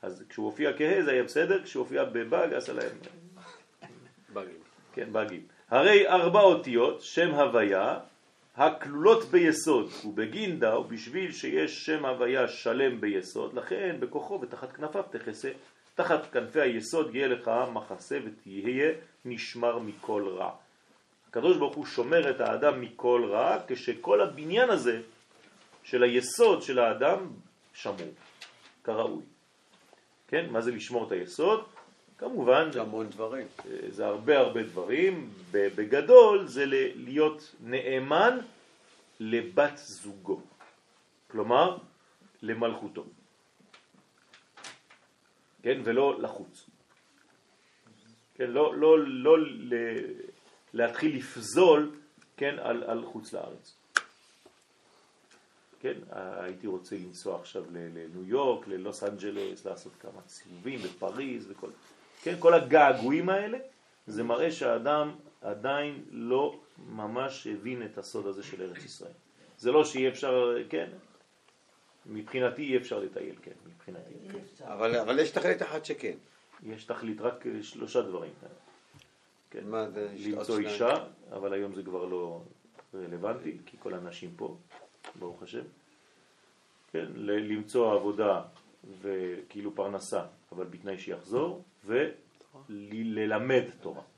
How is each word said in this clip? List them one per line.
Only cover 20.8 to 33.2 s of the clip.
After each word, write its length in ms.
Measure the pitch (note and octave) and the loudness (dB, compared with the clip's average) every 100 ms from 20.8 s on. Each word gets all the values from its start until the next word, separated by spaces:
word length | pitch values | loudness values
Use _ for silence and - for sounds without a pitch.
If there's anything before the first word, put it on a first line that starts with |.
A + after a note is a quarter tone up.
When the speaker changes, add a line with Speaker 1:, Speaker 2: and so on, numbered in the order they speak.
| _ _ _ _ _ | _ _ _ _ _
Speaker 1:
הקדוש 280 | A#2 D3 F3 | 0 4 4
ברוך 200 | - - | 2 -2
הוא 100 | - | -8
שומר 440 | - B2 E3+ C#3+ | -4 2 4 2
את 100 | B2+ | 0
האדם 400 | A2+ A2+ D3 C3+ | 0 2 2 2
מכל 440 | A#2 - B2 A#2+ A2+ | -6 -4 2 4 2
רע, 280 | G#2 C#3 G#3+ - | 2 2 0 -2
כשכל 540 | B2 - A2+ - G#3 | -8 -4 -6 2 4
הבניין 500 | F#3+ C#3 D3+ G3 B3 | 4 -2 -4 2 4
הזה 300 | F#3+ A#2+ A2+ A2+ - _ _ - _ _ - | 4 2 -2 -6 -20 _ _ -20 _ _ -20
של 200 | - B2+ | -4 4
היסוד 600 | B2 B2 B2 - A#3 F3+ | 4 4 -2 4 6 6
של 160 | - B2+ | 2 2
האדם 400 | A#2 G#2+ C3+ G3 F#3 A2+ - _ _ | 2 4 2 2 -2 -14 -20 _ _
שמור, 380 | - - F#2+ E2 - - - - - - _ | -12 -10 -8 -10 -14 -20 -20 -20 -20 -20 _
כראוי. 380 | - A2 A2+ - - _ _ _ _ _ _ _ _ _ _ | -6 -2 -2 -4 -12 _ _ _ _ _ _ _ _ _ _
כן, 200 | D3 E3+ | -2 0
מה 100 | A2+ | -2
זה 100 | A#2 | -2
לשמור 360 | A#2 - A#2+ A2 | -4 -4 -4 -2
את 60 | |
היסוד? 520 | F#2+ F2+ - E3 A3 A3 - - _ _ _ | -4 -6 0 2 2 0 -20 -20 _ _ _
כמובן, 520 | - B3 B2 C3 D#3+ B2 | -8 -2 4 6 4 -2
Speaker 2:
המון 300 | A2 A2 A2 | -6 -6 -8
דברים. 360 | G2 | -6